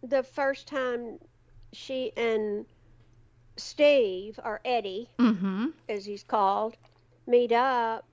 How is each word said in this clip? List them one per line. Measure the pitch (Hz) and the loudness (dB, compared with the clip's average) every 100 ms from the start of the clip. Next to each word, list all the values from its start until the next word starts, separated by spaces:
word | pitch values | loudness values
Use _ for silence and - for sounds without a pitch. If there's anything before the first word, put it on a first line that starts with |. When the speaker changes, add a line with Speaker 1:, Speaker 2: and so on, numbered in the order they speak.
Speaker 1:
the | 254 269 | 0 -2
first | 262 - 277 269 - | 0 -2 -2 -2 -6
time | 277 254 240 233 - - _ _ - - | -4 -2 -4 -6 -12 -18 _ _ -20 -20
she | - - 262 254 - | -20 -8 -6 -6 -4
and | 233 220 214 208 226 _ _ - _ _ _ _ _ - | -2 0 -2 -4 -8 _ _ -20 _ _ _ _ _ -18
Steve, | - - 294 285 220 185 202 214 | -16 4 6 6 4 0 -8 -10
or | - 214 247 | -8 -8 -2
Eddie, | 240 202 190 240 - | -2 -2 -10 -12 2
Speaker 2:
Mm-hmm. | 240 208 190 190 247 - - | 2 4 -2 -2 -4 -6 -8
Speaker 1:
as | 208 202 | -8 -8
he's | 202 | -12
called, | - 226 196 202 220 - - _ _ _ - | -2 2 4 2 -2 -8 -20 _ _ _ 2
meet | 240 240 | 4 4
up | 233 262 254 226 226 - | 4 2 2 -2 -4 -10